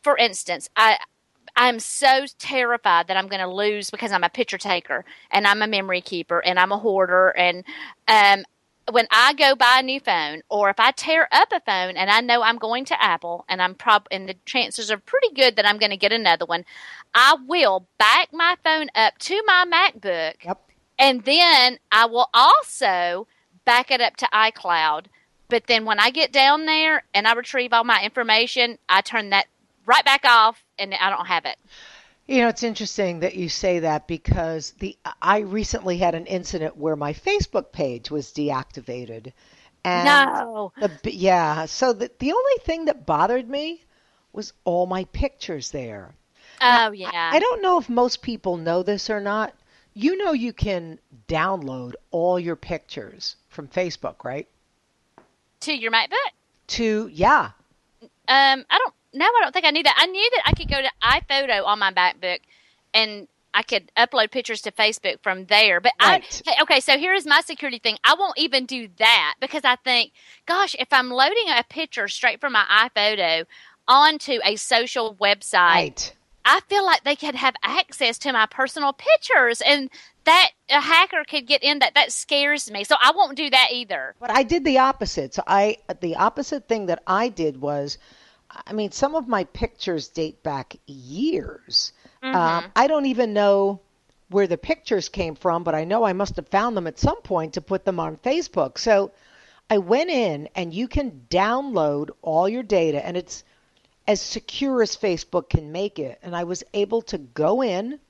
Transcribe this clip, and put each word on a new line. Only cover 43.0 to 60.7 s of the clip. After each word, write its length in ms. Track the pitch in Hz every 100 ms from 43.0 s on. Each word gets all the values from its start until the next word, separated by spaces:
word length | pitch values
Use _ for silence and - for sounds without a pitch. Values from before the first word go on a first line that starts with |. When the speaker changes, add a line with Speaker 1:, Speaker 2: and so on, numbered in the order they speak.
Speaker 2:
bothered 440 | - 151 180 247 233
me 340 | 277 311 339 _ _ _ _ _
was 200 | 208 208 _
all 220 | - 175 180
my 180 | 185 185
pictures 600 | - 277 _ - 156 -
there. 420 | 147 120 104 90 _ _ _ _ -
Now, 280 | 247 240 220
Speaker 1:
Oh, 40 |
yeah. 160 | 208 180
Speaker 2:
I, 240 | 175 165 294
I 20 |
don't 220 | 453 480
know 160 | 392 359
if 100 | -
most 340 | 240 247 -
people 360 | - 220 190 175
know 260 | 165 170
this 260 | 185 202 -
or 100 | 214
not. 320 | 202 214 214 _ _ _ _
You 220 | 208 254 381
know 160 | 392
you 200 | 294 240
can 480 | 214 214 185 165 160 _ 123 _
download 680 | 160 175 190 139 131 123 - _
all 260 | 175 175 180
your 160 | 170
pictures 800 | 160 - 160 _ - - - - - _
from 180 | - 143
Facebook, 560 | - 180 - - -
right? 240 | 123 135 - _ _ _ _ _ _ _ _ _ _ _
Speaker 1:
To 120 | -
your 180 | 294 226
MacBook? 400 | 226 - 403 554 _ _ _ -
Speaker 2:
To, 420 | - 226 214 214
yeah. 380 | 151 196 294 127 _ _ _ _ _
Speaker 1:
Um, 60 | - _ -
I 500 | 262 277 269 - 349
don't, 160 | 494 _ _
now 140 | 262 359
I 140 | 480
don't 100 | 349
think 140 | 359 320
I 60 |
knew 100 | 294
that. 140 | 294 -
I 80 | 330
knew 240 | 370 440
that 80 | 494 -
I 60 |
could 180 | - 330